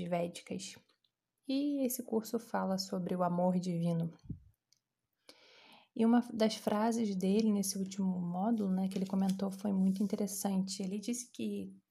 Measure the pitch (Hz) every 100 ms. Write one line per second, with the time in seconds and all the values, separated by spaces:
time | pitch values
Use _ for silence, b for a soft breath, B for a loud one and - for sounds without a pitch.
0 | 175 175 175 175 - - - - _ _
1 | _ _ _ _ - 269 285 285 262 247
2 | 240 220 220 226 - 196 190 190 - 190
3 | 175 180 180 175 180 180 180 170 170 165
4 | 165 - - - - _ _ _ _ _
5 | _ _ B B B B B B B -
6 | 226 240 233 - 220 - - 208 226 226
7 | 220 190 190 202 220 202 196 196 190 202
8 | 190 180 175 175 208 226 196 185 190 190
9 | 190 190 190 190 190 190 208 196 190 190
10 | 208 214 202 - 196 190 190 - 190 208
11 | 208 240 - - 220 202 190 190 _